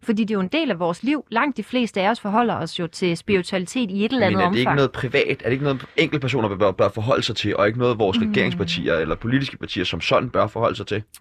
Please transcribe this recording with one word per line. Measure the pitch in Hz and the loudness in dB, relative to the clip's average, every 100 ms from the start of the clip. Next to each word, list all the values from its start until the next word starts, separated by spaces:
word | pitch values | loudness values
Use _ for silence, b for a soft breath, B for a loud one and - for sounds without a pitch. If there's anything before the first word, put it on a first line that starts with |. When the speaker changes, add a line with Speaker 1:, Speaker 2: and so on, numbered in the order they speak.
Speaker 1:
fordi | - 208 | -2 0
det | 208 | 0
er | |
jo | 202 | 0
en | 185 | 0
del | 302 302 | 0 0
af | 170 | 0
vores | 170 170 | -2 -2
liv. | 240 294 - | -2 -2 -2
Langt | 220 285 240 | -2 -2 -2
de | |
fleste | - 247 233 202 | -4 -2 0 0
af | 190 | 0
os | 233 | 0
forholder | 208 214 233 | 0 0 2
os | 170 160 - | 0 -4 -6
jo | 170 | -8
til | - 180 165 | -2 -2 -2
spiritualitet | - 196 170 185 180 262 220 | 0 0 0 -4 -4 -4 -2
i | 196 | 0
et | 220 | 0
eller | 262 190 | 2 2
andet | 185 | 2
Speaker 2:
Men | 175 | 2
er | |
det | 185 | 2
ikke | 180 | 2
Speaker 1:
omfang. | 147 | 2
Speaker 2:
noget | 131 | 2
privat? | - 123 139 - 135 | 0 0 2 2 -2
Er | |
det | 117 | -2
ikke | 131 | 0
noget, | 143 131 - - | 0 -2 -2 0
enkeltpersoner | 156 151 127 127 107 95 | 0 0 0 0 0 2
bør, | 101 | 2
bør | 92 107 | 4 0
forholde | 113 110 - | 2 0 0
sig | - 110 | 0 -2
til, | 104 - | -2 2
og | 101 | 2
ikke | 120 | 2
noget, | 123 113 | 0 2
vores | 101 151 | 2 2
Speaker 1:
Mm. | 110 | 2
Speaker 2:
regeringspartier | - 92 87 92 87 - | 2 0 0 -2 -2 0
eller | 82 80 | 0 0
politiske | 82 113 135 135 - | -2 0 0 -2 -8
partier | 82 101 | -8 -4
som | 90 82 | -4 -4
sådan | - 135 123 | 0 0 2
bør | 92 107 | 0 0
forholde | 110 117 95 | 0 -2 -2
sig | 101 | -4
til? | 104 - - | -6 -6 -18